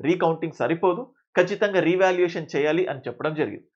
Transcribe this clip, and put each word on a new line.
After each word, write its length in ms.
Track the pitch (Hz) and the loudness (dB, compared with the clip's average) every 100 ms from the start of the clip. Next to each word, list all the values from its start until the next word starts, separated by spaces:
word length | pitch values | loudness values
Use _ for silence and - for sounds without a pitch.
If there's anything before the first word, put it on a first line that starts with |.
"రీకౌంటింగ్ 520 | 139 175 175 160 165 | 0 2 2 0 -6
సరిపోదు, 500 | - 123 170 185 180 262 _ _ | -4 -2 2 0 0 -6 _ _
ఖచ్చితంగా 460 | - 180 196 208 190 | 0 2 2 0 2
రీవాల్యుయేషన్ 720 | 165 185 190 180 180 170 151 143 | 2 4 2 2 0 -2 -6 -2
చేయాలి" 300 | 147 160 180 | 0 0 -2
అని 140 | 143 | -4
చెప్పడం 340 | 127 117 151 | -8 -6 -6
జరిగింది. 320 | 156 131 98 _ | -2 -4 -6 _